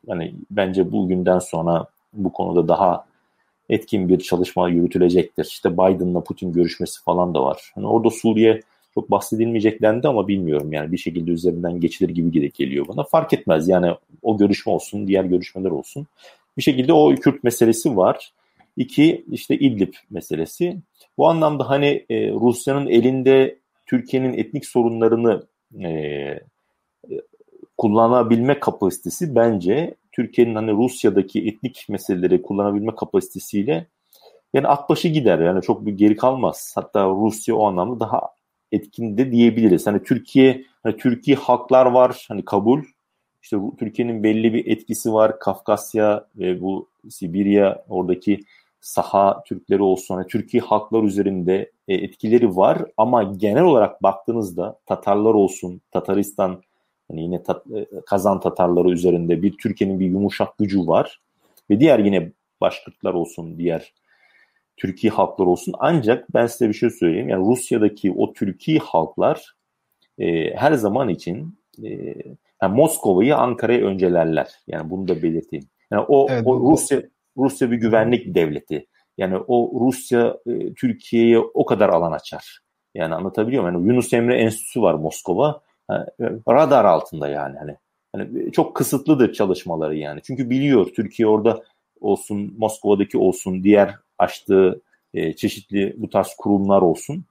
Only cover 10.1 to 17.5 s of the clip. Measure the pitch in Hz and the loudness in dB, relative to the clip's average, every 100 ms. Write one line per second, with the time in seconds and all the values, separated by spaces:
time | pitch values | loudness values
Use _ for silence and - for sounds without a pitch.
10.1 | 120 95 98 85 76 76 76 76 87 - | -2 -2 -2 -2 -2 -4 -8 -6 -6 -6
11.1 | 85 82 85 90 85 87 87 82 - 90 | -6 -4 -2 -2 -2 -6 -2 -4 -2 -4
12.1 | 85 85 80 71 - 67 69 71 147 - | -2 -2 0 -2 -4 -4 -4 -6 -8 0
13.1 | 160 160 - - 80 82 92 85 85 _ | -2 0 -4 0 0 2 2 2 -2 _
14.1 | _ - 107 101 98 - 90 - 101 101 | _ -4 2 2 2 -2 -4 -4 -10 -2
15.1 | 98 92 90 90 95 95 76 - - 151 | -2 0 -2 -4 -8 -6 -6 -8 -16 -16
16.1 | _ - _ _ - 151 131 127 160 151 | _ -20 _ _ -4 -2 0 4 4 6
17.1 | 135 - 127 - | 4 2 2 -2